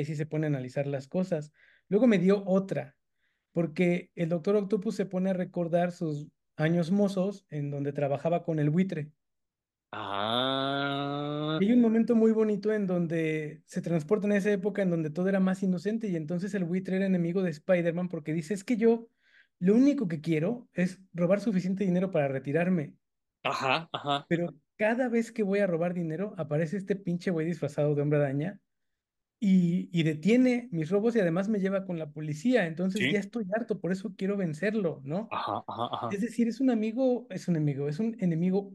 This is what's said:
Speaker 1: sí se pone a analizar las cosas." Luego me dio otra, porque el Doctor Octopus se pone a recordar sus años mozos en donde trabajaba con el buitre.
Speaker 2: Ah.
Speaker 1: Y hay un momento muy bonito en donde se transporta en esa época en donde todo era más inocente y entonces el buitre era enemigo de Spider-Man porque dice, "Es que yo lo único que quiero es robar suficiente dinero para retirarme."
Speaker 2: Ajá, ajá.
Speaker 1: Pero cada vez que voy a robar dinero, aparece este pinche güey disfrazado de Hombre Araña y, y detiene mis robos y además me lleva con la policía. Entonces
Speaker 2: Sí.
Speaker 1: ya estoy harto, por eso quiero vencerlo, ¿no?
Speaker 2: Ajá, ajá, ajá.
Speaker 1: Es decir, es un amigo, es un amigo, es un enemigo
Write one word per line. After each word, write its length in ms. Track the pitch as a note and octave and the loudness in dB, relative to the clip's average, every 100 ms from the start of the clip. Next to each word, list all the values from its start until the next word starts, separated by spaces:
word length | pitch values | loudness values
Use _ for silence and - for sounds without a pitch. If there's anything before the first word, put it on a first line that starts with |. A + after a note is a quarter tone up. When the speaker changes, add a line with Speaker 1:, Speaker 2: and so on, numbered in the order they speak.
| D3 | -2
Speaker 1:
sí 100 | D3+ | -4
se 100 | D#3 | -4
pone 220 | D#3 D#3 | -2 0
a 20 | |
analizar 380 | C#3+ B2+ C3+ C#3 | -2 -4 -4 -4
las 200 | C#3 - | -6 -4
cosas." 440 | F3+ F#3 E3 D3 _ _ _ - | -4 -2 -2 -6 _ _ _ -2
Luego 180 | G3 B3 | 4 6
me 120 | G3+ | 6
dio 240 | F3+ G3+ F#3+ | 4 4 2
otra, 520 | F#3+ F#3+ D3 C3+ _ _ _ _ _ _ | 0 0 -4 -8 _ _ _ _ _ _
porque 580 | - E3 D#3 F3+ F3 - - | -2 -2 2 2 2 -4 -6
el 140 | E3+ | -2
Doctor 260 | E3+ E3+ G#3 | -2 0 0
Octopus 380 | G3 G#3+ A3+ A3 | 0 -2 -2 -4
se 100 | F#3+ | -4
pone 240 | F3+ F#3 | -2 -2
a 20 | |
recordar 580 | F#3 F3+ F#3 E3+ E3+ F3 | -2 -4 -4 0 0 0
sus 360 | F3 E3 D3 D3+ _ _ - | -2 -4 -4 -8 _ _ -2
años 340 | D#3 F3 E3 | 2 2 2
mozos 540 | G3+ G3+ F#3+ F#3 G3 _ | 2 2 0 -2 -4 _
en 220 | D3 C#3+ | -8 -6
donde 220 | C#3+ C#3+ | -4 -4
trabajaba 500 | C#3 C#3+ C#3 E3 E3+ | -2 -2 -2 0 -2
con 160 | E3+ D#3+ | 0 0
el 100 | D3 | 2
buitre. 420 | D#3+ F#3+ D#3+ D3 - _ _ _ _ _ _ _ | 2 0 -2 -8 -14 _ _ _ _ _ _ _
Speaker 2:
Ah. 1700 | G#2 G#2 G2+ G#2+ A#2+ C3 C3+ C3+ C#3 C#3+ C#3 C#3+ C#3+ D3 D3 D3+ D#3 | -10 -6 -2 0 0 0 -2 -2 -2 -2 -2 -4 -4 -4 -4 -2 0
Speaker 1:
Y 60 | G3 | 4
hay 80 | |
un 80 | B3 | 4
momento 340 | A#3 A3 A3+ A#3 | 4 4 2 4
muy 160 | A3 | 4
bonito 420 | A3 A3 G#3 G#3 | 4 2 0 0
en 140 | G#3+ G3 | 0 0
donde 720 | F3+ E3+ E3 D#3+ D#3 D3+ D#3 _ | 0 0 0 -2 -2 -6 -12 _
se 140 | - | -8
transporta 440 | E3+ E3+ D3 G#3 G3+ | -2 -2 0 0 2
en 60 | |
esa 180 | G3+ G#3 | 2 2
época 300 | G3+ G3+ G3+ | 0 0 0
en 80 | F#3+ | 0
donde 220 | E3+ D3+ | 0 -2
todo 180 | D#3 F#3 | -2 0
era 100 | F#3+ | 2
más 220 | F#3 F#3 | 2 2
inocente 440 | G3 F3+ G3+ A3+ A3 | 0 0 -2 -4 -2
y 80 | E3+ | -4
entonces 380 | D3+ F3 F#3+ G3+ | -4 -4 -4 -2
el 80 | E3+ | -2
buitre 300 | F#3 F#3+ F#3+ | -2 -2 0
era 80 | G3 | 2
enemigo 380 | F#3 E3+ F3+ | 2 0 0
de 80 | F#3 | -2
Spider-Man 580 | D3+ - F3+ E3+ E3+ F3+ | -2 0 2 2 -2 -4
porque 240 | E3 D3+ | -6 -4
dice, 200 | E3 D#3 G3+ | -4 -4 -6
"Es 80 | |
que 120 | - A#3 | -2 2
yo 300 | A3+ A3+ A#3 _ _ _ _ - | 4 4 0 _ _ _ _ 0
lo 160 | F3 A3 | 4 6
único 320 | C#4 C#4+ G3+ | 6 4 0
que 120 | D#3+ | -4
quiero 460 | E3 D#3 E3+ B3 - | -2 0 0 -2 -6
es 260 | - F3+ - - | -2 -2 -4 -12
robar 280 | E3+ F3 G3+ | -2 2 2
suficiente 420 | A3 F#3 F3 G3 G3+ | 2 0 0 0 0
dinero 240 | F3+ F#3+ | 0 0
para 160 | F3 C#3 | 0 0
retirarme." 680 | C3+ C3 D3+ F3+ F#3 C#3 - _ _ _ _ | -2 -2 0 2 0 -2 -10 _ _ _ _
Speaker 2:
Ajá, 440 | B2+ C#3 C3+ C#3+ E3 | -4 0 0 0 -2
ajá. 340 | C#3 C#3+ C#3+ - | -6 -2 -2 0
Speaker 1:
Pero 280 | E3+ F3 - _ - | -2 -2 -8 _ -2
cada 320 | G#3+ A#3 B3+ | 0 2 0
vez 220 | A#3 A3+ | 0 -2
que 120 | A3+ | -2
voy 160 | G3+ G3 | 0 2
a 80 | G3 | 2
robar 260 | E3 F3 | 0 -2
dinero, 400 | F3 E3 D#3 G#3 G#3 | -2 -4 -4 -6 -6
aparece 400 | D#3+ D3+ E3 G3+ | -4 -2 -2 -2
este 180 | F#3 G3 | -4 -4
pinche 360 | - F3 G3 | -2 -4 -2
güey 140 | E3 D#3+ | -2 -2
disfrazado 480 | E3 C#3 - D3 D3 | -2 -4 0 2 2
de 60 | |
Hombre 180 | D3 D3 | 2 2
Araña 420 | C#3+ C#3 E3 G#3 _ _ _ _ _ _ _ _ | 2 0 -4 -8 _ _ _ _ _ _ _ _
y, 500 | G3 F#3+ F3 F3 F#3 F3 | 4 6 6 2 0 0
y 60 | |
detiene 640 | D#3+ D#3 E3 A#3+ B3+ A#3+ A#3+ | 2 2 4 4 4 2 -2
mis 180 | E3 D#3 | -4 0
robos 240 | G3+ A3+ A#3 | 0 2 2
y 60 | |
además 280 | F3 E3 G3 | 2 2 0
me 100 | A3 | 0
lleva 260 | F#3+ G3 F#3+ | 0 -2 -4
con 140 | E3+ | -6
la 120 | D#3 | -8
policía. 540 | D#3 D3+ D3 A#3+ B3+ E3+ | -8 -8 -2 2 2 2
Entonces 400 | D#3+ F#3 F#3 B2+ | -2 -2 0 0
Speaker 2:
Sí. 20 | |
Speaker 1:
ya 100 | G3+ | 0
estoy 260 | G3 A#3+ F#3+ G#3+ | -2 -6 -4 -4
harto, 240 | A#3 F#3 | -2 -4
por 100 | E3 | -4
eso 220 | F#3+ G#3 F#3 | -4 -6 -6
quiero 200 | F#3+ G3+ | -4 -2
vencerlo, 640 | F3 D3 G3 A3 F3+ C#3 C3+ | -2 -2 -2 0 -2 -4 -6
¿no? 280 | E3+ A3+ - | -6 -4 -6
Speaker 2:
Ajá, 260 | - G2+ - | -4 -6 -6
ajá, 220 | G2+ A#2 | -6 -4
ajá. 180 | A#2 A#2+ | -4 -4
Speaker 1:
Es 120 | G3 | -4
decir, 260 | A3 - A#3 | -2 0 0
es 120 | A3+ | 2
un 80 | C4 | 2
amigo, 560 | A3+ G#3+ A3 C4 B3 - | 2 0 0 2 0 -4
es 160 | F#3+ - | -6 -2
un 80 | E3 | 0
amigo, 320 | D3 C3+ C#3+ | 0 0 -2
es 100 | D3+ | -2
un 180 | A3+ A3+ | -4 -2
enemigo 540 | F#3 D#3+ F3+ F#3+ G3 | 0 0 2 0 -2